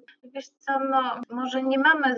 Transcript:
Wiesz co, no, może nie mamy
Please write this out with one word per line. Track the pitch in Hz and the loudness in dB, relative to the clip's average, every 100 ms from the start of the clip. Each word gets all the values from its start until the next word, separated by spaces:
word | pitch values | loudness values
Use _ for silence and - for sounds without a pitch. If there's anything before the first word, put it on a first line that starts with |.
| - - | -16 -20
Wiesz | 254 269 - | -16 -14 -14
co, | _ - 269 | _ -4 -2
no, | 269 262 254 233 240 | 0 0 0 -4 -8
może | 240 254 262 | -8 -4 -2
nie | 262 269 | 0 2
mamy | 302 311 269 | 4 4 2